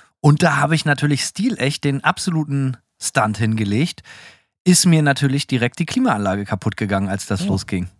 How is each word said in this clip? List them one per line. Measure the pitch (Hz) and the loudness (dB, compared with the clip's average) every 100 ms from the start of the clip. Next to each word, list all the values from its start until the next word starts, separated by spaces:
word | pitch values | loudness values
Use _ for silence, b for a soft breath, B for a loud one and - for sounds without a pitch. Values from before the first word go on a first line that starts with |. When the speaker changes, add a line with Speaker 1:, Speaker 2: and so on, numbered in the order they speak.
| B _ | B _
Speaker 1:
Und | 147 151 | 4 4
da | 170 143 | 4 2
habe | 147 160 | 0 0
ich | 156 | 2
natürlich | 143 147 143 | 2 2 0
stilecht | - - 233 208 131 147 | -4 -4 -4 -2 -2 -2
den | 147 139 | -2 0
absoluten | 156 - - 160 151 139 131 127 _ _ | -2 -2 -2 -2 -2 -2 -2 -6 _ _
Stunt | - - 107 107 | -4 -2 0 0
hingelegt. | 113 110 104 104 170 - B B B B B _ | -2 0 0 0 -2 -6 B B B B B _
Ist | 185 175 180 | 2 4 4
mir | 160 | 4
natürlich | 147 135 139 139 - | 4 2 0 0 -2
direkt | 127 120 - | -2 0 -2
die | 170 | -4
Klimaanlage | 254 254 110 98 101 101 | 0 0 0 0 -2 -4
kaputt | 101 110 - | -4 -4 -4
gegangen, | 104 98 98 | -2 -2 -2
als | 98 - | -4 -4
das | 98 | -4
Speaker 2:
Oh. | 190 | -2
Speaker 1:
losging. | 95 - 92 87 | -4 -4 -6 -6